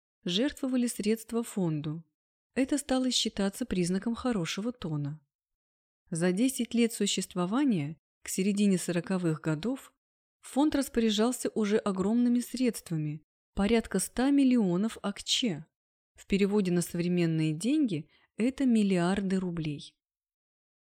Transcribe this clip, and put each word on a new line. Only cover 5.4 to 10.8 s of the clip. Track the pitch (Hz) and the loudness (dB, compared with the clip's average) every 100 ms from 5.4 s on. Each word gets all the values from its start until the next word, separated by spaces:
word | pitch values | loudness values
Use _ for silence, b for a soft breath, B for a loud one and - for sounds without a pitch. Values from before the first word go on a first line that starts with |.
| _ _ _ _ _ _ _ | _ _ _ _ _ _ _
За | 165 180 | -2 0
десять | 180 254 - 233 | 2 0 0 -2
лет | 233 233 | 2 0
существования, | - 202 - - 180 180 233 294 190 143 160 _ _ | 0 -2 -2 -4 -4 -2 0 2 2 -2 -8 _ _
к | - | -8
середине | - 190 202 208 180 | -2 0 2 4 4
сороковых | - 175 - 190 175 156 | 0 -2 -2 0 0 0
годов, | 165 156 208 262 - _ _ _ _ _ | -2 -2 -2 -6 -8 _ _ _ _ _
фонд | - 254 302 | -6 2 2
распоряжался | 294 | 2